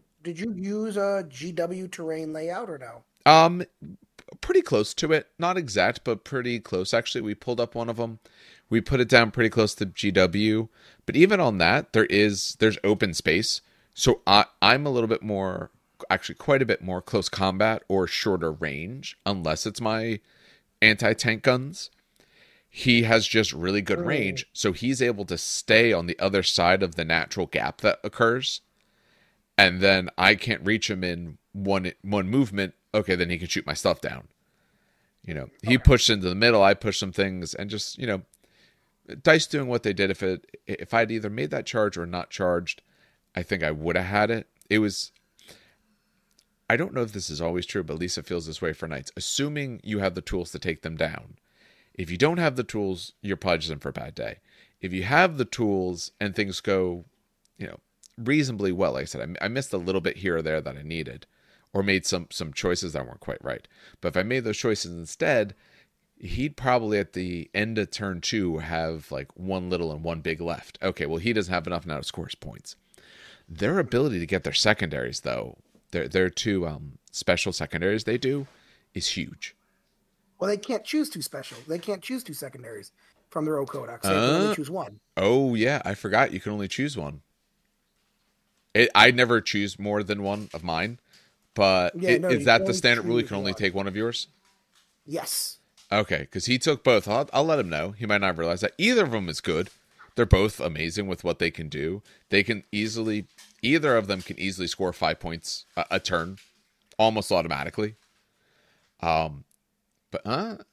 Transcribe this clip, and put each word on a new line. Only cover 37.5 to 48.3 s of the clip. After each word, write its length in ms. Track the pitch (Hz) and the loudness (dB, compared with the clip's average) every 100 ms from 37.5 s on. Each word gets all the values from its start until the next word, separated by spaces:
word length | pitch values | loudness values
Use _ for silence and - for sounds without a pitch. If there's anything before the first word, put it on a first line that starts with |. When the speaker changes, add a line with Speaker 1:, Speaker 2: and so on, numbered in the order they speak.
Speaker 2:
and 140 | - 101 | -10 -8
just, 300 | 104 - - | -8 -8 -6
you 80 | 123 | -4
know, 160 | 95 - _ _ _ _ _ _ _ - - | -4 -6 _ _ _ _ _ _ _ -18 0
dice 240 | 165 165 - | 4 4 2
doing 220 | 147 127 | -4 -2
what 140 | 120 | -2
they 100 | 107 | 0
did. 180 | 95 95 | 0 0
If 120 | 92 | 0
it, 340 | 95 90 - - - | -2 -4 -8 -16 -10
if 280 | 101 85 | -10 0
I'd 160 | 113 113 | 2 2
either 180 | 113 107 | -2 -6
made 220 | 107 147 | -6 -4
that 160 | 139 - | -6 -4
charge 300 | 117 104 90 | 0 0 -2
or 100 | 85 | -6
not 240 | 87 - | -6 -8
charged, 520 | - 92 87 87 - _ _ _ _ _ | -2 0 0 -2 -8 _ _ _ _ _
I 80 | - | -8
think 200 | 85 95 | -4 -2
I 80 | 78 | -2
would 260 | 76 80 87 | -2 -2 -2
have 100 | 92 | 0
had 240 | 104 107 | 0 2
it. 180 | 113 - _ - | 0 -6 _ 0
It 80 | 107 | 2
was, 340 | 107 95 - _ _ _ - - _ _ _ _ _ _ _ _ _ _ - | 2 -2 -8 _ _ _ -20 -20 _ _ _ _ _ _ _ _ _ _ -2
I 60 | 117 | 0
don't 180 | 185 | 0
know 80 | 135 | -4
if 100 | 117 | -4
this 180 | 101 87 | -6 -8
is 100 | 76 | -4
always 260 | 82 87 87 | -2 -2 -4
true, 160 | 101 | -6
but 160 | 80 80 | -4 -4
Lisa 240 | 87 85 | -4 -6
feels 240 | 78 | -6